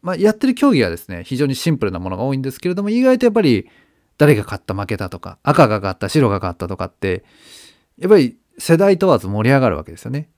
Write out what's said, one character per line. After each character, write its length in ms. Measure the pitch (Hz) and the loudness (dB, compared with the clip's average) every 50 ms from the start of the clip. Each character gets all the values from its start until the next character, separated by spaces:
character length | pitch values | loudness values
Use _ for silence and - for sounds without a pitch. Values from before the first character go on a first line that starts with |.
| _ | _
ま 100 | 175 185 | -8 -4
あ、 20 | |
や 160 | 165 185 214 | 0 2 2
っ 40 | 214 | 2
て 100 | 214 - | 2 0
る 80 | 262 254 | -2 0
競 200 | - - 285 240 | 2 2 2 4
技 100 | 143 117 | 4 2
は 80 | 90 | 0
で 60 | 82 85 | -2 -8
す 120 | - - | -12 -12
ね、 140 | 98 87 87 | -12 -12 -10
非 140 | - 135 127 | -8 -4 -2
常 100 | 147 139 | -2 -2
に 80 | 135 | -2
シ 160 | - - 170 | -2 0 -2
ン 60 | 156 139 | 0 0
プ 100 | - 101 | 0 -4
ル 40 | |
な 60 | 92 85 | -4 -4
も 140 | 90 95 | -8 -8
の 60 | 92 90 | -6 -6
が 60 | 113 | -4
多 100 | 135 139 | -4 -4
い 20 | 135 | -4
ん 60 | 131 | -6
で 80 | 135 | -8
す 80 | 127 - | -10 -8
け 100 | - 180 | -6 -6
れ 60 | 180 | -4
ど 80 | 185 202 | -4 -4
も、 80 | 202 | -2
意 100 | 220 240 | 0 0
外 160 | 254 262 262 254 | 2 2 2 2
と 80 | - | 2
や 60 | 240 | 0
っ 20 | 208 | 2
ぱ 80 | 233 | 2
り 260 | 202 151 120 98 - _ _ _ _ _ _ _ _ _ _ _ | 2 4 2 2 0 _ _ _ _ _ _ _ _ _ _ _
誰 160 | 147 147 151 | 4 4 4
が 80 | 104 101 | 4 0
勝 180 | - - 98 | -6 -10 -12
っ 20 | _ | _
た 120 | - 95 | -8 -8
負 100 | 95 101 | -8 -6
け 120 | 98 107 98 | -6 -6 -6
た 120 | 104 92 | -6 -8
と 100 | 95 101 | -10 -14
か、 200 | - 92 92 _ | -16 -18 -20 _
赤 260 | _ - 123 - 123 113 | _ -4 2 4 4 4
が 120 | 104 104 | 4 -2
勝 160 | 95 95 95 | -4 -6 -6
っ 20 | _ | _
た、 120 | - 95 | -8 -2
白 200 | - 156 143 113 | 0 2 2 2
が 60 | 101 | 0
勝 180 | 98 95 92 85 | 0 -4 -6 -6
っ 20 | |
た 120 | _ - 87 | _ -8 -10
と 100 | 98 90 | -8 -8
か 80 | 90 | -8
っ 60 | 92 | -10
て、 320 | _ _ - 98 90 90 _ _ _ _ _ - - - - - _ _ _ _ _ _ | _ _ -4 -4 -4 -4 _ _ _ _ _ -20 -20 -20 -20 -20 _ _ _ _ _ _
や 100 | 175 185 | 2 4
っ 40 | |
ぱ 60 | 214 196 | 4 6
り 200 | 139 120 - _ _ _ _ - | 4 2 -2 _ _ _ _ -16
世 180 | - - 165 165 | 0 2 2 4
代 220 | 196 196 196 170 | 4 4 2 2
問 100 | 196 190 | 2 2
わ 80 | 151 110 | 2 2
ず 100 | - 95 | 0 -4
盛 220 | 101 107 107 120 | -4 -2 2 2
り 40 | 135 | 2
上 60 | 139 | 4
が 80 | 131 120 | 2 0
る 60 | 87 71 | 0 -2
わ 60 | 78 | -8
け 80 | - | -12
で 60 | 85 - | -16 -16
す 80 | - | -12
よ 60 | 117 | -10
ね。 180 | 127 143 151 _ _ | -10 -10 -10 _ _